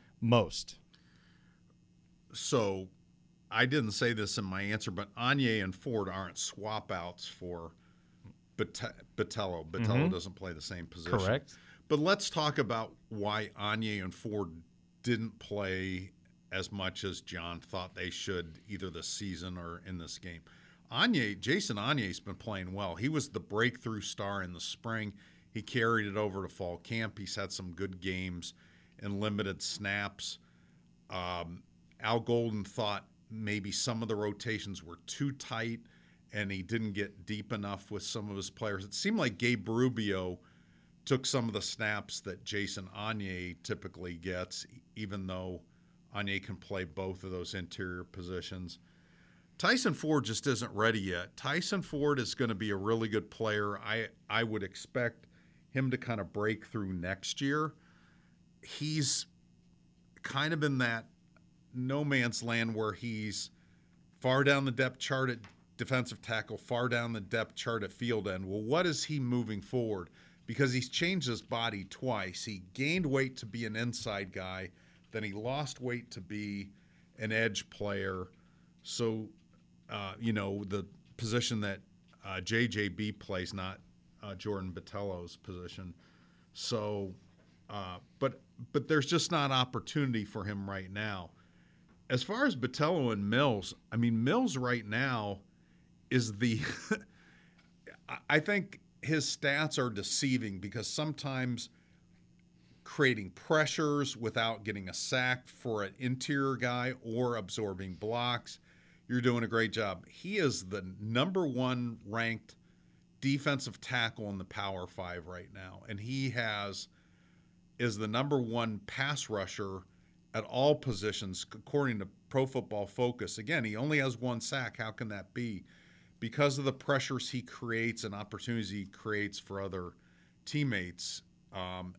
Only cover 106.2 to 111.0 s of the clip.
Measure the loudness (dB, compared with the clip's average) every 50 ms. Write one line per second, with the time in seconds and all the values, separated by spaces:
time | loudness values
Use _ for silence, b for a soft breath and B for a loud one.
106.2 | 0 0 2 2 2 2 2 0 0 0 0 0 0 -2 -4 -4 -6 -2 0 2
107.2 | 2 2 2 0 -2 -4 -4 -2 -2 -2 -2 -4 -6 -6 -6 -6 -4 -2 0 0
108.2 | 0 0 0 0 -2 -8 -14 b b b b b b b b b b 0 2 4
109.2 | 6 6 6 6 4 4 4 4 4 4 2 0 0 0 -2 -4 -8 -14 -16 -12
110.2 | -8 -2 2 4 4 4 2 0 -2 -4 -4 -4 -4 -6 -8 -6